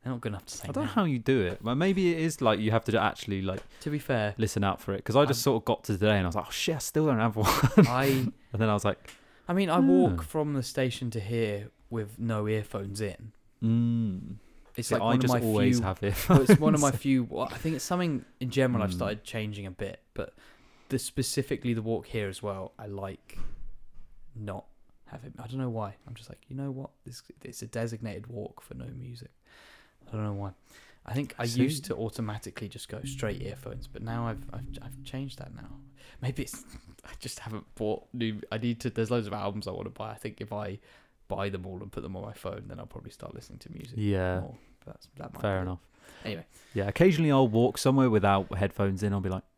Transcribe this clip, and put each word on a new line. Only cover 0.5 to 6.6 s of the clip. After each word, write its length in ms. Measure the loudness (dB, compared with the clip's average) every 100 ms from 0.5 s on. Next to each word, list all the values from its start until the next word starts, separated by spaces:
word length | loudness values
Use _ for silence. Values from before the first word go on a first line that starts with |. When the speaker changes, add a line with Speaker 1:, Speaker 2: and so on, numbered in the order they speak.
| -12
Speaker 1:
say 60 | -6
Speaker 2:
I 40 |
don't 120 | -4
know 0 |
Speaker 1:
now. 40 | 0
Speaker 2:
how 100 | 2 2
you 120 | 2
do 240 | 2 4
it, 220 | 4 0
but 120 | -2 2
maybe 360 | 2 4 4
it 80 | 4
is, 200 | 0 2
like, 180 | 4 4
you 100 | 4
have 120 | 2 2
to 160 | 2
actually, 400 | 2 0 -4 -2
like, 220 | -2 -4 -8 -10
Speaker 1:
To 80 | -6
be 80 | -6
fair, 360 | -2 0 0 0
Speaker 2:
listen 260 | -2 2
out 160 | 0 0
for 140 | -4
it, 100 | -4 2
'cause 100 | 4
I 100 | 6
just 140 | 4
Speaker 1:
I'm 40 |
Speaker 2:
sort 180 | 4 2
of 40 | 2
got 180 | -2 0
to 80 |
today 240 | 2 4 4
and 80 | 4
I 20 |
was 80 | 0
like, 100 | -4
"Oh 40 |
shit, 240 | -4